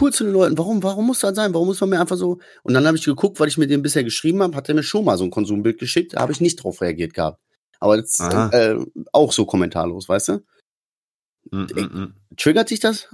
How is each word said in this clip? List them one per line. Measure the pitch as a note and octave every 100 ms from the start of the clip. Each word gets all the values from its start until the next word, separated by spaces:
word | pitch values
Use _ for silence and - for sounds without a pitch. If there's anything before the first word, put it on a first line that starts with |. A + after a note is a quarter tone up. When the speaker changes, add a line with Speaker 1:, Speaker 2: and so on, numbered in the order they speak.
Speaker 1:
cool | C#4
zu | -
den | G#3+
Leuten, | F#3+ F3 D3+
warum, | F3 A3
warum | F#3 G3 A#3
muss | B3
das | G3
sein? | G3 G#3+
Warum | E3 F3+
muss | F#3+
man | F#3+
mir | F3+
einfach | F3 F#3
so, | F3+ F3 - -
und | -
dann | C3 D3+
hab |
ich | D#3+
geguckt, | D3+ C#3 G3+ -
was | D3+
ich | D3+
mit | D3
dem | C#3+
bisher | C#3+ D3+
geschrieben | A#2 - D#3+ F#3+
hab, | F#3
hat | C#3+ C3+
er |
mir | D3+
schon | C#3 G#3
mal | G3 F#2
so |
ein | F#2
Konsumbild | G#2+ G2+ G#2 A2 A2+
geschickt, | B2+ - F3
da | -
hab | B2
ich | D3+
nicht | E3+ E3+
drauf | F#2 -
reagiert | F2 E2 E2
gehabt. | - D#2+ - _ _ _ -
Aber | G2+ G#2+
das | A2+
ist, | -
Speaker 2:
Aha. | F2 G2 A2
Speaker 1:
äh, | A#2+ A2+ A2 - - -
auch | - D3
so | - G#2
kommentarlos, | F#2+ E2+ E2+ E2+ F2 -
weißt | F#2+ -
du? | G3+ - _ _ _ _ _ _ _ _ _ -
Speaker 2:
Mhm, | F#2+ F#2+
Speaker 1:
Ey, | -
Speaker 2:
mhm. | G2 F#2 G2 - _ -
Speaker 1:
triggert | D3 F3 A3+
dich | A3
das, | A3 G#3+ -